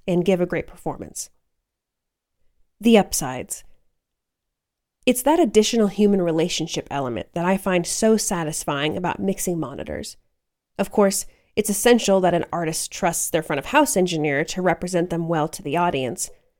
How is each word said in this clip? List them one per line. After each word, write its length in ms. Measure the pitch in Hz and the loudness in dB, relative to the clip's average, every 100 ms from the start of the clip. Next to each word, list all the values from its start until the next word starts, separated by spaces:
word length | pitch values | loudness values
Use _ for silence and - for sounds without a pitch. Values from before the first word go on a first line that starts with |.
and 200 | - 175 | -2 0
give 160 | 180 180 | 2 2
a 60 | 180 | 0
great 200 | 170 - | -2 -6
performance. 640 | - 156 - - - - _ _ _ _ _ _ _ _ _ _ _ _ _ _ - | -10 -8 -8 -10 -14 -16 _ _ _ _ _ _ _ _ _ _ _ _ _ _ -2
The 180 | 214 220 | 6 6
upsides. 640 | 202 - 139 127 - - - - _ _ _ _ _ _ _ _ _ _ _ _ - | 6 -2 -6 -6 -10 -14 -16 -20 _ _ _ _ _ _ _ _ _ _ _ _ -2
It's 160 | 247 | 0
that 160 | 285 339 | 2 4
additional 480 | 269 214 214 233 202 | 4 4 4 2 0
human 360 | - 208 202 | 4 4 4
relationship 640 | 175 160 170 - 160 160 - | 2 0 0 -2 -6 -6 -6
element 380 | 143 131 110 - | -4 -4 -6 -6
that 100 | 175 | -4
I 120 | 175 190 | 0 0
find 300 | 196 180 175 | 0 0 0
so 300 | - 220 220 | 0 2 2
satisfying 800 | - 180 160 160 - 143 151 185 | 2 -4 -4 -6 -4 -2 -2 -2
about 240 | 175 - | -4 -4
mixing 400 | 190 196 - 165 | -4 -2 -2 -4
monitors. 560 | 147 135 - 73 - - _ _ _ _ _ - | -4 -8 -10 -10 -10 -16 _ _ _ _ _ -6
Of 140 | 196 | -2
course, 340 | - 202 196 - - _ | 2 2 2 -6 -14 _
it's 160 | - 208 | -4 -2
essential 500 | 202 240 240 - 190 | 2 4 4 4 2
that 120 | 180 | 4
an 120 | 170 - | 2 -2
artist 380 | 165 160 160 - | -4 -4 -4 -8
trusts 400 | - 175 165 - | -4 -2 -2 -2
their 140 | 165 | -2
front 160 | 160 143 | -2 -4
of 60 | - | 0
house 300 | 285 285 196 | 2 4 2
engineer 480 | 180 165 151 139 160 | 0 0 -2 -2 -2
to 140 | - | -2
represent 500 | 180 170 180 180 180 | 0 0 -2 -2 -2
them 180 | 170 165 | -2 -2
well 180 | 170 156 | -2 -2
to 160 | - | -6
the 140 | 147 160 | -6 -2
audience, 540 | 175 143 127 - - - _ | 0 -2 -4 -6 -10 -12 _